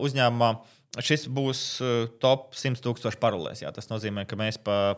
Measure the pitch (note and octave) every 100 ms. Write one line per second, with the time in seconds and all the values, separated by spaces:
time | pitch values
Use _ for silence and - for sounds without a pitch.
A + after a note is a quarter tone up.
0 | C#3 C3+ B2 A#2+ A#2 A2 - _ _ A2+
1 | A2+ D3+ C3 C3 C3+ B2+ - - B2+ A#2+
2 | A2+ - B2+ C3+ - - C3+ B2 B2 A#2
3 | A#2 - A#2 G2 D2+ - - - - A2+
4 | G#2+ G2+ G2 G#2 A2 G#2+ - G2+ G2+